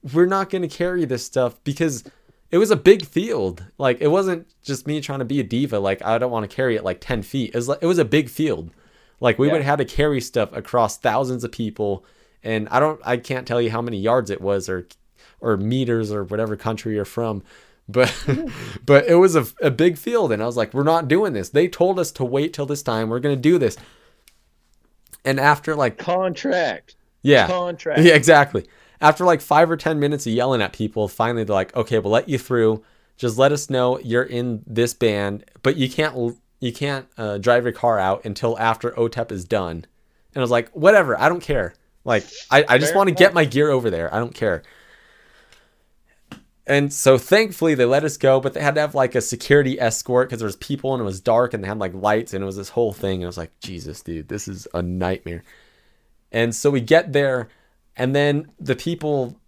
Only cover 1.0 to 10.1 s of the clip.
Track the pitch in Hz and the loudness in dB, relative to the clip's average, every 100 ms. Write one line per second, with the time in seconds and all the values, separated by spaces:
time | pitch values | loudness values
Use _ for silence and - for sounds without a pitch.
1 | 151 123 - - 123 - - 143 165 123 | -4 -4 -4 -2 -2 -2 -8 -2 -2 -4
2 | - _ _ _ _ 170 208 185 175 202 | -12 _ _ _ _ 2 4 4 6 6
3 | 151 - 220 180 95 87 92 _ 139 120 | 4 -4 -2 -2 -4 -6 -16 _ 0 2
4 | 147 180 190 170 170 _ - 135 - 151 | 2 2 0 -4 -8 _ -8 -8 -4 -6
5 | 147 139 120 139 120 120 139 107 98 98 | -6 -8 -4 -4 -2 -2 -2 -2 -2 -2
6 | - 113 127 117 104 - 131 110 95 90 | -2 -2 0 -4 -6 -4 -2 -2 -4 -6
7 | - 117 98 139 113 120 120 139 170 175 | -6 -6 -4 -6 -4 -4 -4 -2 0 2
8 | 117 147 131 - 156 85 82 _ _ _ | 2 2 0 -4 -2 -2 -8 _ _ _
9 | _ _ 120 107 139 165 139 143 127 - | _ _ 0 2 2 2 0 -2 -2 0
10 | 151 | 0